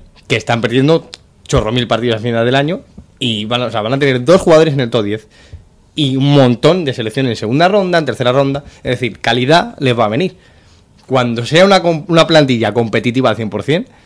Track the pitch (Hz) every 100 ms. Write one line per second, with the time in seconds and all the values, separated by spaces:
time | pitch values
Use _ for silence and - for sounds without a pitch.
0 | - _ - 117 - 117 110 123 139 165
1 | - - _ _ - 135 107 123 117 113
2 | 120 110 120 117 120 135 147 208 - -
3 | - - 127 107 107 120 120 113 104 139
4 | 143 127 123 185 - 156 160 139 120 117
5 | 101 107 - _ - - _ _ _ -
6 | 139 131 143 143 127 117 147 185 147 113
7 | 110 135 135 110 107 135 180 208 185 170
8 | 139 110 123 131 139 139 - - - 123
9 | 123 92 - 123 127 165 233 - 135 117
10 | 107 117 185 - _ _ _ _ _ _
11 | - 127 123 117 113 156 190 190 170 160
12 | - 165 156 156 139 120 107 110 113 113
13 | 117 120 127 107 110 104 101 165 254 _